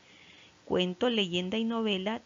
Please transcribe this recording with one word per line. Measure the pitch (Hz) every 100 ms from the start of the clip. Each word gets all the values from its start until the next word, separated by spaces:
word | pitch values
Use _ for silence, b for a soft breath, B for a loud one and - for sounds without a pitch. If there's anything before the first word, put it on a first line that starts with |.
| B B B B B B -
Cuento, | 180 180 180 247
leyenda | 226 190 180 180 220
y |
novela | 226 233 220 190 190 233